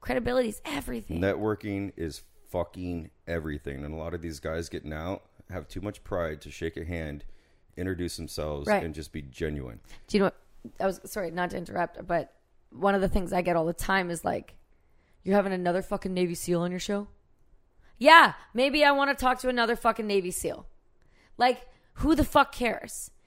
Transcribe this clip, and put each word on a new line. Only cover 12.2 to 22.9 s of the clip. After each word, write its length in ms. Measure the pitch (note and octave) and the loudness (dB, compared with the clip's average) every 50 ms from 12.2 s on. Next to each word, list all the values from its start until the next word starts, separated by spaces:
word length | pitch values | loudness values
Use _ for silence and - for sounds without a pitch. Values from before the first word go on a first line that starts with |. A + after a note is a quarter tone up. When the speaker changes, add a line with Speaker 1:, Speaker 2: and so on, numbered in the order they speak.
| - - - _ _ _ _ _ _ _ | -2 -4 -10 _ _ _ _ _ _ _
Speaker 1:
one 260 | - - F3+ G3+ G3 | -6 0 2 2 4
of 40 | G3 | 4
the 80 | F#3 G3+ | 2 2
things 240 | - G#3 F#3 E3 - | 2 2 0 0 0
I 100 | F3+ F3+ | 0 2
get 140 | F3+ F3 | 2 2
all 80 | E3+ D#3+ | 2 2
the 60 | E3+ E3+ | 0 -2
time 380 | - - - F#3+ F#3+ F3+ F3 | -2 -2 0 2 2 2 0
is, 140 | E3+ D#3+ - | -4 -4 -2
like, 320 | - - - - - - - - _ _ _ _ _ _ _ _ _ _ _ - | -2 -2 -4 -6 -10 -16 -20 -20 _ _ _ _ _ _ _ _ _ _ _ 0
"You're 140 | F#3 G3 | 4 4
having 160 | G3+ F#3+ F#3+ F#3+ | 4 4 4 0
another 300 | F#3 F3+ F3 F3 F#3+ F#3+ | 0 0 0 0 0 0
fucking 300 | - G#3 G3 - F#3+ F#3 | -2 -4 -4 -4 -4 0
Navy 220 | F3+ F3+ E3+ E3+ | 0 0 0 0
seal 260 | - - - F3 E3+ E3+ | -4 -2 -2 0 0 0
on 100 | F3 F3+ | -2 -4
your 80 | F#3 | -4
show?" 260 | - - G#3 G3+ G#3 - - - _ _ _ _ _ _ - - _ _ _ - - - - | -4 -4 -4 -4 -4 -8 -14 -20 _ _ _ _ _ _ -20 -20 _ _ _ -20 -20 -20 -8
Yeah, 380 | - A3+ D4 D#4+ E4 D4+ G3 - - - - - | 4 8 10 12 12 12 10 6 0 -10 -6 -2
maybe 320 | A3+ C4 C#4+ B3+ D4+ D4 | 0 2 2 4 6 6
I 60 | C#4+ | 6
wanna 240 | C#4+ C#4 C#4 C#4 C4+ | 6 6 4 2 2
talk 240 | - B3+ B3+ B3+ B3 | 2 2 2 2 2
to 80 | - B3+ | 0 0
another 280 | B3 A#3+ A#3 A3+ A#3+ | 0 2 2 2 0
fucking 300 | A3 - A#3 A3 - A3 | 2 2 0 0 0 0
Navy 260 | G#3 G3+ G3 F3 F3+ E3+ | 0 0 0 0 0 -4
seal. 340 | - - D#3 - - - - - - _ _ _ _ _ _ _ _ _ _ - - | -4 -4 -6 -6 -8 -10 -18 -20 -20 _ _ _ _ _ _ _ _ _ _ -2 2
Like, 280 | A#3+ B3+ A#3+ - - - - _ _ _ _ | 2 2 2 0 -6 -16 -20 _ _ _ _
who 200 | - - C#4+ D#4+ | -2 2 4 4
the 100 | C#4 D4+ | 4 4
fuck 280 | - - D4 C#4 - - | 4 4 4 4 4 0
cares? 600 | - B3 A3+ - - - - | -2 -2 -2 -2 -4 -8 -10